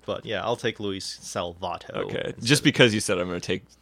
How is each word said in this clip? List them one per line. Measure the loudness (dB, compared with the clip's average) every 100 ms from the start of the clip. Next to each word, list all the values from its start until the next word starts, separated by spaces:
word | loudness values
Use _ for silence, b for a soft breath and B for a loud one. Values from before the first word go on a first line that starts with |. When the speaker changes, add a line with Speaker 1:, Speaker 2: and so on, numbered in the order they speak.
| -6
Speaker 1:
but | -6 -4
yeah, | -2
I'll | 0 0
take | -2 -2
Luis | -4 -4 -6 -10
Salvato | -8 -4 -4 -4 -6 -6 -8
Speaker 2:
Okay, | -6 -4 -4 -4
Speaker 1:
instead | -2 2
Speaker 2:
just | 4
Speaker 1:
of | 4
Speaker 2:
because | 6 6
you | 6
said | 2 0
I'm | 0
gonna | -4
take | -2 -4 -6 _